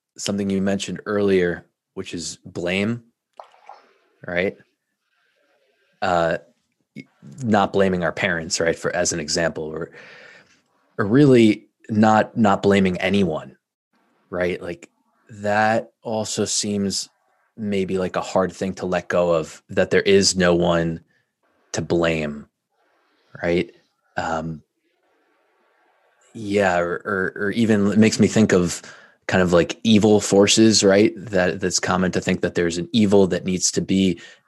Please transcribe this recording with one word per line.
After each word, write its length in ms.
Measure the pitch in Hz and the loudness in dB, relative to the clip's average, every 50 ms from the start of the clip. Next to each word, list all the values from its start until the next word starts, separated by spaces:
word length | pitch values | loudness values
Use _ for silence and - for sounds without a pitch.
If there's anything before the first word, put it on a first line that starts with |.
| _ _ _ | _ _ _
something 340 | - - - 101 101 101 98 | -10 -6 -6 -4 -4 -4 -4
you 100 | 98 95 | -2 -2
mentioned 400 | 95 101 101 98 - - 87 - - | -2 -2 -2 -4 -6 -8 -10 -10 -8
earlier, 600 | 101 104 104 101 98 98 92 87 87 82 82 - _ _ _ _ _ - | -6 -4 -2 0 2 2 2 2 0 -2 -6 -12 _ _ _ _ _ -14
which 200 | 95 92 - - | -14 -12 -10 -10
is 240 | 85 80 80 90 _ _ | -10 -10 -12 -14 _ _
blame, 600 | 92 - 95 87 87 92 98 101 113 120 120 _ _ _ _ _ _ _ _ - _ _ _ _ - - - _ _ _ _ _ _ _ _ - | -16 -12 -8 -6 -4 -2 -2 -2 -4 -4 -8 _ _ _ _ _ _ _ _ -20 _ _ _ _ -20 -20 -20 _ _ _ _ _ _ _ _ -12
right? 300 | 90 87 87 95 101 - - - _ _ _ _ _ _ _ _ _ _ _ _ _ _ _ _ _ _ _ _ _ _ _ _ _ _ - | -8 -4 -2 -4 -4 -6 -8 -20 _ _ _ _ _ _ _ _ _ _ _ _ _ _ _ _ _ _ _ _ _ _ _ _ _ _ -6
Uh, 360 | 104 92 90 85 85 82 - - - _ _ _ _ _ _ _ _ _ _ - - _ _ _ - - - 143 | -4 -2 0 0 0 -2 -2 -4 -8 _ _ _ _ _ _ _ _ _ _ -20 -20 _ _ _ -20 -20 -14 -8
not 300 | 131 113 110 101 98 - | -2 0 2 2 2 0
blaming 300 | - 98 98 95 92 90 85 | 0 0 0 0 0 -2 -4
our 80 | 78 | -4
parents, 480 | - - 104 95 87 82 82 87 - - | -4 -2 -4 -2 -2 -4 -6 -6 -4 -2
right, 160 | 82 82 82 | -2 -2 -2
for, 180 | - - - - | -2 -6 -6 -4
as 180 | 90 87 82 | -2 -4 -2
an 80 | 87 85 | -4 -6
example, 440 | 76 78 80 85 82 78 78 80 78 | -6 -6 -4 -2 -2 -2 -4 -6 -10
or, 280 | 78 78 80 82 - - - - - - - - - - - _ _ _ _ _ _ _ _ _ _ - - | -10 -10 -10 -12 -12 -14 -20 -20 -20 -20 -20 -20 -20 -20 -20 _ _ _ _ _ _ _ _ _ _ -8 -6
or 80 | 107 | -2
really 600 | 98 117 139 151 139 127 120 113 107 101 - _ _ _ _ _ - | 2 4 4 6 8 8 8 8 6 4 2 _ _ _ _ _ -4
not, 480 | 113 104 110 110 110 107 - - - | 0 2 4 4 4 4 2 0 0
not 260 | - 110 101 98 101 | 0 2 2 2 2
blaming 360 | - 101 98 101 95 92 90 85 | 2 2 4 4 2 0 -2 -2
anyone, 560 | 90 92 98 101 95 82 78 71 69 67 - _ _ _ _ _ _ _ _ _ _ _ _ _ _ - | -4 -2 0 0 0 0 -2 -8 -10 -14 -20 _ _ _ _ _ _ _ _ _ _ _ _ _ _ -12
right? 300 | 95 87 90 90 90 - | -6 -4 -4 -4 -4 -6
Like, 300 | 90 87 85 - - _ _ _ _ _ _ _ _ _ | -10 -12 -14 -14 -16 _ _ _ _ _ _ _ _ _
that 600 | 113 101 101 104 104 107 110 110 110 113 - - _ _ | -18 -8 -4 -2 0 2 2 2 0 0 -4 -6 _ _
also 420 | - 120 110 110 107 - - 110 104 | -10 -6 -6 -4 -4 -4 -4 -4 -4
seems 640 | - - - - 104 104 101 98 95 92 - - - _ _ _ _ _ _ _ _ _ | -2 -2 -4 -4 -4 -4 -2 -2 -2 -4 -6 -8 -10 _ _ _ _ _ _ _ _ _
maybe 420 | 117 110 104 101 98 95 87 92 92 | -10 -8 -4 -4 -4 -4 -2 -4 -4
like 180 | 92 90 - | -4 -4 -4
a 40 | 90 | -6
hard 320 | - - - 98 95 87 | -6 -4 -2 -2 -2 -2
thing 220 | - - 101 95 92 | -4 -8 -8 -8 -8
to 120 | - 98 | -8 -6
let 220 | 92 92 85 - - | -4 -4 -6 -4 -2
go 240 | 90 87 87 87 | -2 -2 0 0
of, 300 | 82 80 78 - - - _ - | 0 -2 -2 -6 -14 -20 _ -6
that 220 | 98 98 92 - | -2 -2 -2 2
there 120 | 101 92 | 2 0
is 340 | - 98 98 98 92 - 92 | 2 4 4 4 4 2 0
no 180 | 92 90 87 87 | 2 2 2 2
one 460 | 87 87 87 85 85 82 82 82 80 _ _ _ _ _ _ _ _ _ _ _ _ _ - | 2 2 2 0 0 -2 -4 -6 -8 _ _ _ _ _ _ _ _ _ _ _ _ _ -10
to 100 | - 92 | -8 -8
blame, 640 | 82 78 87 85 85 82 80 78 76 76 73 73 - _ _ _ _ _ _ _ _ _ _ _ _ _ _ _ _ _ _ - | -4 -2 -2 0 0 0 -2 -2 -4 -6 -8 -12 -18 _ _ _ _ _ _ _ _ _ _ _ _ _ _ _ _ _ _ -6
right? 300 | 87 87 87 87 - - _ _ _ _ _ _ _ _ - | -2 -2 0 0 -2 -4 _ _ _ _ _ _ _ _ -10
Um, 460 | 90 85 85 82 80 80 82 80 73 _ _ _ _ _ _ _ _ _ _ _ _ _ _ _ _ _ _ _ _ _ _ _ _ _ _ _ _ _ _ _ _ _ _ - | -8 -6 -4 -4 -6 -6 -8 -10 -12 _ _ _ _ _ _ _ _ _ _ _ _ _ _ _ _ _ _ _ _ _ _ _ _ _ _ _ _ _ _ _ _ _ _ -18
yeah, 440 | 113 107 101 101 104 98 92 87 87 | -12 -8 -2 0 2 2 2 2 0
or, 160 | 87 85 - - - | -2 -2 -6 -8 -6
or, 280 | - 101 95 92 - - | -6 -4 -2 -4 -4 -4
or 140 | - 101 98 | -6 -6 -4
even 360 | 90 117 113 104 107 101 98 104 | 0 0 2 2 2 2 2 2
it 60 | 92 107 | 4 4
makes 200 | 110 107 - - | 4 4 4 2
me 80 | 107 | 0
think 260 | 90 - 110 107 - | 2 4 2 2 4
of 300 | 101 90 90 82 - - - - - - - _ _ _ - | 4 2 2 0 -4 -8 -14 -18 -20 -20 -20 _ _ _ -8
kind 160 | - 104 92 | -2 0 0
of 100 | 92 85 | 2 4
like 260 | 90 85 80 - - - - | 4 2 2 2 -4 -4 0
evil 360 | 113 110 101 104 107 107 101 | 4 4 4 6 6 4 4
forces, 640 | - - 101 98 101 98 - 113 110 113 104 92 104 | 2 2 4 4 4 4 6 6 6 6 6 4 4
right? 280 | 98 95 104 110 113 - | 4 6 6 4 2 0
That, 440 | 95 - 113 101 92 90 90 - 90 | -4 -12 -4 -2 0 0 0 -2 -2
that's 200 | 95 90 - - | -4 -4 -4 -4
common 320 | - - 92 90 92 90 | -2 -2 0 0 0 0
to 80 | - 92 | -2 -2
think 200 | - 92 92 - | -2 -2 -4 -2
that 120 | - 87 - | -4 -4 -2
there's 220 | - 87 85 82 | -2 -2 -2 -2
an 120 | 87 85 - | -4 -8 -2
evil 340 | - 113 107 95 101 101 95 85 | 0 0 2 4 4 4 4 4
that 160 | 90 87 - | 0 -4 -4
needs 260 | 95 92 90 - - | -4 -4 -2 -4 -4
to 80 | - - | -4 -4
be 400 | 85 - 95 98 95 92 85 - - - - _ _ | -4 -2 0 0 2 0 -2 -4 -10 -20 -20 _ _